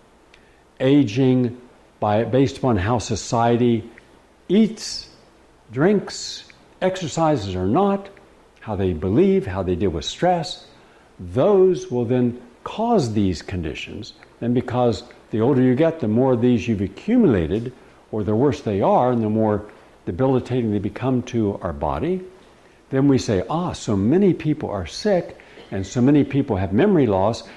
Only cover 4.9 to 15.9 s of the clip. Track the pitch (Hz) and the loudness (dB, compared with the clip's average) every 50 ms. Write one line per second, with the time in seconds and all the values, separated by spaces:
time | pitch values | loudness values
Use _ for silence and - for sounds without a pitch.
4.9 | - - - - - - - - _ _ _ _ _ _ _ - 107 127 156 202 | -12 -12 -14 -16 -20 -20 -20 -20 _ _ _ _ _ _ _ -10 -2 0 2 2
5.9 | 214 190 - - - - - - - - - - - - - _ _ _ - 185 | 2 2 0 -4 -10 -12 -12 -12 -12 -14 -16 -20 -20 -20 -20 _ _ _ -4 -4
6.9 | 185 - 175 135 - 165 165 156 151 123 95 98 90 92 92 95 123 180 202 196 | -2 -4 -6 -8 -2 0 0 0 0 0 -2 -4 -4 -2 0 0 2 2 2 2
7.9 | 196 196 196 - - - - - - - _ _ _ _ - 113 104 92 98 92 | 0 -2 -6 -12 -20 -20 -20 -20 -20 -20 _ _ _ _ -10 -8 -4 -2 -2 -2
8.9 | 87 78 87 92 104 147 196 196 190 190 - 95 90 95 87 90 90 82 104 92 | -2 -2 -2 0 2 2 4 4 2 0 0 -2 -4 -4 -2 -2 -2 0 0 -2
9.9 | 80 80 73 - - - 170 180 180 170 156 - - - - - - - - - | -2 -4 -6 -8 -6 -2 0 0 0 0 -2 -6 -10 -14 -16 -20 -20 -20 -20 -20
10.9 | - _ _ _ _ - 92 87 87 123 151 208 208 190 185 190 175 151 - - | -20 _ _ _ _ -18 -16 -6 -2 0 2 4 4 4 4 4 2 0 -4 -6
11.9 | 123 123 120 110 127 123 123 120 120 - - - - _ _ - - - 226 240 | -4 -4 0 0 2 2 2 0 -2 -4 -12 -20 -20 _ _ -12 -6 -4 -2 2
12.9 | 240 196 135 113 104 107 101 95 87 - - - 98 90 80 78 71 - - - | 2 2 2 0 0 0 0 0 0 -4 -6 -8 -8 -6 -6 -6 -8 -10 -12 -12
13.9 | 87 90 107 - - - - - - _ 123 120 123 127 120 - 107 123 123 120 | -14 -14 -14 -16 -18 -20 -20 -20 -14 _ -4 -2 0 0 -2 -2 -2 0 2 2
14.9 | 107 - - - - - - - - 107 110 139 147 127 131 127 123 131 165 165 | 0 -2 -6 -14 -20 -20 -12 -6 -2 0 2 2 4 4 4 2 4 2 2 0